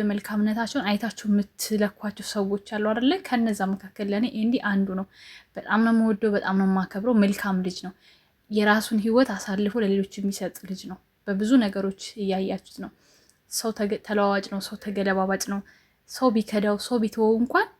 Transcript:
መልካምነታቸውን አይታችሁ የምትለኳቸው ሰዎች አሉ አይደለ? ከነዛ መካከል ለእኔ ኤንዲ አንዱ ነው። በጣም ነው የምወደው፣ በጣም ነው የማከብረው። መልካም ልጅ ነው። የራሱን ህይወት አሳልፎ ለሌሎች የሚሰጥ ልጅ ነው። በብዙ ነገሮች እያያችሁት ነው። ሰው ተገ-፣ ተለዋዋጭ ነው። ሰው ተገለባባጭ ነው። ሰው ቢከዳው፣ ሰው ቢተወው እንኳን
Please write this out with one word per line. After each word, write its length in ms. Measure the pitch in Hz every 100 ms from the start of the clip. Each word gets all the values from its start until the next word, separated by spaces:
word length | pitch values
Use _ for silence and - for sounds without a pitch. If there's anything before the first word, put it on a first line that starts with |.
መልካምነታቸውን 840 | 208 202 - 208 214 214 226 - 185
አይታችሁ 400 | 208 220 - 208
የምትለኳቸው 1000 | 202 196 - - 214 208 - 208 202 -
ሰዎች 400 | 214 196 202 -
አሉ 120 | 214 208
አይደለ? 260 | 220 262 381
ከነዛ 380 | - 247 226 202 190
መካከል 400 | 196 190 - 202
ለእኔ 180 | 202 240
ኤንዲ 220 | 220 220 240
አንዱ 260 | 208 196 190
ነው። 120 | 185 190 - - - _
በጣም 280 | - - 208
ነው 120 | 226
የምወደው፣ 380 | 226 220 214 220
በጣም 240 | 202 - 190
ነው 100 | 190
የማከብረው። 500 | 190 180 196 233 226
መልካም 420 | 202 196 208 185
ልጅ 160 | 180 175
ነው። 100 | 185 - _ _ _ _ -
የራሱን 500 | 214 208 214 214 220
ህይወት 280 | 220 233 262
አሳልፎ 440 | 196 - 196 208 233
ለሌሎች 360 | 202 196 190
የሚሰጥ 420 | - 196 196 185 -
ልጅ 160 | - 190 -
ነው። 100 | 185 _ _ -
በብዙ 240 | 196 214 262
ነገሮች 440 | 208 196 190 190 - 220
እያያችሁት 640 | 190 190 190 190 - -
ነው። 120 | 190 _ _ _ _ _ -
ሰው 200 | - 226
ተገ-፣ 280 | 214 208 214
ተለዋዋጭ 440 | - 208 202 196 196
ነው። 120 | 196
ሰው 160 | - 202
ተገለባባጭ 640 | 208 196 196 190 190 190 -
ነው። 140 | 202 - _ _ _ -
ሰው 180 | - 254
ቢከዳው፣ 460 | 220 214 214 208 208
ሰው 180 | - 247
ቢተወው 360 | 214 226 220 226
እንኳን 320 | 247 349 440